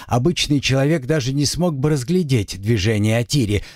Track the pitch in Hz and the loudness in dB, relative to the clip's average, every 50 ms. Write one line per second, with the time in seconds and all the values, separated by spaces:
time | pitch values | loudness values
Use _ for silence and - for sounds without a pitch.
0 | - - 143 123 127 175 165 - - - 147 139 - - 131 135 135 147 165 165 | -6 -2 0 2 2 2 2 0 0 0 0 0 0 0 0 2 2 2 0 0
1 | 127 120 156 156 113 131 135 143 147 135 - 143 175 180 151 131 131 151 156 139 | 0 -2 -2 -2 -2 -2 -2 0 -2 -2 0 0 -2 -2 0 0 0 0 0 0
2 | 120 113 175 185 175 135 135 117 98 - - 95 95 110 120 101 87 113 110 104 | 0 0 0 0 2 2 0 0 0 -2 -6 -6 -2 0 0 2 2 2 2 2
3 | 104 110 113 120 120 - - 147 117 95 104 98 - - - | 2 2 2 0 0 0 0 0 0 2 0 -2 -4 -6 -10